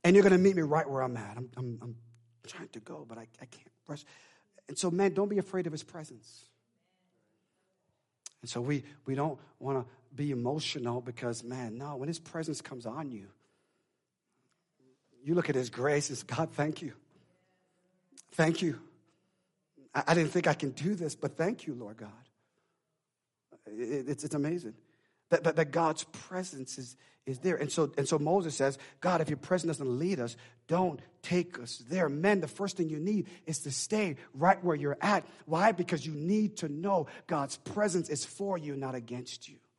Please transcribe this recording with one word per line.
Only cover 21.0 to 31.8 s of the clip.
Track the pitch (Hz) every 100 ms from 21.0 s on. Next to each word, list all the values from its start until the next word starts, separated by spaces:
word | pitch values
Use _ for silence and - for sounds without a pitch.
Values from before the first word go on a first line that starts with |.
| 160 -
but | 139 -
thank | 170 240 -
you, |
Lord | 123 107 113
God." | 104 110 123 _ _ _ _ _ _ _ _ _ _ _ _ - -
It, | 107 117 139 120
it's, | 107
it's | 151 147
amazing | 143 175 117 - _ _ _ _ _
that, | 165 160
that, | 156
that | 156
God's | 170 160 160
presence | - - - 185 185 135 127 -
is, | 123 - - _ -
is | 131
there. | 185 170
And | 147
so, | - 143 147
and | 139
so | 156
Moses | 151 190 165
says, | - 139 135 - -
"God, | 180 175
if | 151
your | 147
presence | - 185 160 143
doesn't | 135 123
lead | 175 170
us, | 120 - - _ -
don't | 170 185 143 - _
take | - 180 175 -
us | 120 -